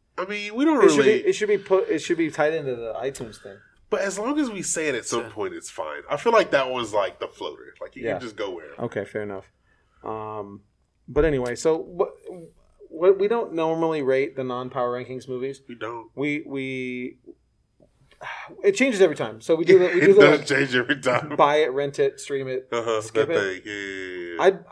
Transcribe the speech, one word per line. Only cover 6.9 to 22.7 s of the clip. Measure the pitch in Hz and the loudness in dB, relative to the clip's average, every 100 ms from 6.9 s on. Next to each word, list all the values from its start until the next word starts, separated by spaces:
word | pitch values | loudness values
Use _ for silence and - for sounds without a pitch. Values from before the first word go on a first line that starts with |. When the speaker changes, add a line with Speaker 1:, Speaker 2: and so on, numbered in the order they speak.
Speaker 1:
like, | 104 95 - | 0 -2 -4
the | 95 | -12
floater. | - 90 69 64 - | -10 -12 -12 -18 -18
Like, | 90 - | -18 -10
you | |
Speaker 2:
Yeah. | 113 | -6
Speaker 1:
can | 95 | -6
just | 117 110 | -8 -8
go | 101 | -8
wherever. | 87 76 71 | -8 -12 -10
Speaker 2:
Okay, | 117 110 | -8 -6
fair | 98 110 | -6 -6
enough. | 104 95 - _ _ _ _ _ | -8 -10 -14 _ _ _ _ _
Um, | 110 110 110 107 101 101 - _ _ _ - | -10 -8 -8 -10 -10 -14 -20 _ _ _ -4
but | 127 | 0
anyway, | 156 135 123 120 | 2 2 -2 -2
so | 160 160 | 0 0
what, | 160 175 - - - - 165 _ _ _ - | -4 -4 -4 -4 -18 -18 -18 _ _ _ -18
what, | 160 180 190 | 0 2 4
we | 202 | 2
don't | 233 220 | 0 -2
normally | 165 160 165 165 156 | -2 0 2 0 0
rate | 131 131 139 139 | 0 0 0 -4
the | |
non-Power | 127 123 127 135 123 123 | -6 -6 -6 -4 -2 -4
Rankings | 123 127 131 | -8 -12 -10
movies. | 127 131 139 - | -8 -8 -10 -16
Speaker 1:
We | |
don't. | 117 107 117 113 | -12 -10 -10 -12
Speaker 2:
We, | - 147 147 160 | -6 -4 -4 -6
we, | 139 135 131 127 123 123 - - - _ _ _ _ _ _ _ _ - - - - | -8 -6 -6 -6 -8 -10 -12 -20 -20 _ _ _ _ _ _ _ _ -16 -14 -16 -2
it | 208 | 0
changes | 196 269 208 | 2 2 4
every | 185 147 | 4 4
time. | 120 110 | -6 -6
So | - | 0
we | 165 | 2
do | 170 185 | 6 6
the, | 180 | 6
we | |
Speaker 1:
<laughs> | 170 | 4
It | 165 | 6
Speaker 2:
do | |
the, | 196 | 10
Speaker 1:
does | 147 147 | 10 8
Speaker 2:
like, | 147 | 2
Speaker 1:
change | 135 139 | 0 2
every | 123 120 139 | 0 0 0
time. | 127 123 151 151 | 0 0 0 4
Speaker 2:
buy | 147 151 | 4 4
it, | 151 | 2
rent | 131 143 143 | -2 -4 0
it, | 139 - | -2 -2
stream | - 139 131 | -6 -6 -4
it, | 131 131 | -8 -4